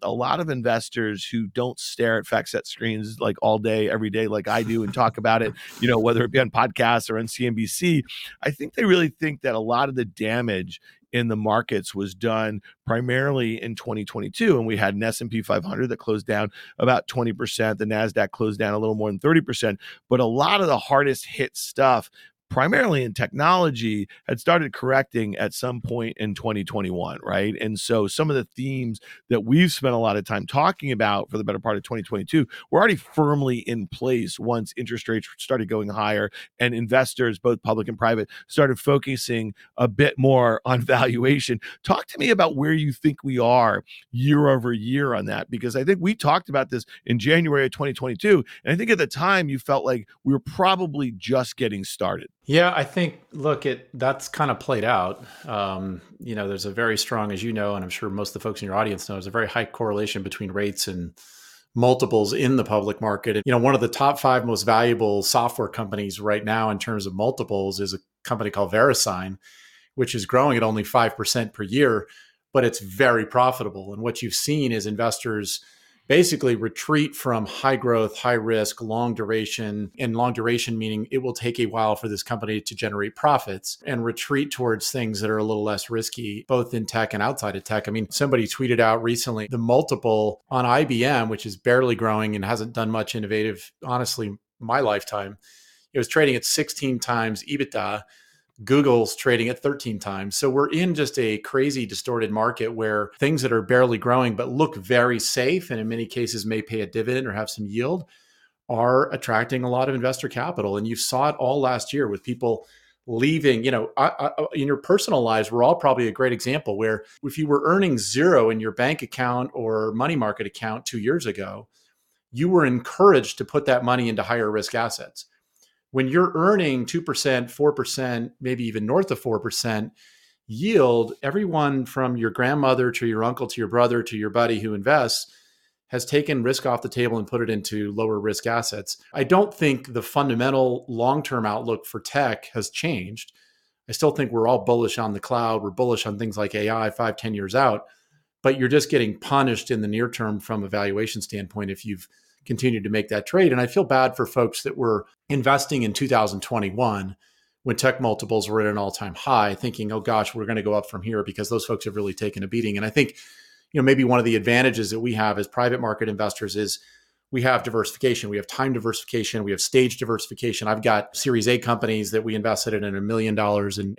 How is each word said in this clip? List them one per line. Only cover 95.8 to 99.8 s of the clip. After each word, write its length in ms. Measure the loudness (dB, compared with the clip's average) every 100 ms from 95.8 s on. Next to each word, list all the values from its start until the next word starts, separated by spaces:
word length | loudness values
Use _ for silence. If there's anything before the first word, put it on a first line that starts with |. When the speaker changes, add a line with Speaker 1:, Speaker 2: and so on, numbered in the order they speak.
| _
Speaker 2:
It 40 | -4
was 120 | 0
trading 260 | 4 4 2
at 80 |
sixteen 560 | 0 -2 -4 -4 -4 -2
times 420 | -2 -2 -2 -4 -6
ebitda. 560 | -6 -4 -4 -4 -6 -10 _ _ _ _ -12
Google's 520 | 2 4 6 4 2 -2
trading 340 | 0 2 0
at 80 | -2
thirteen 400 | -4 -4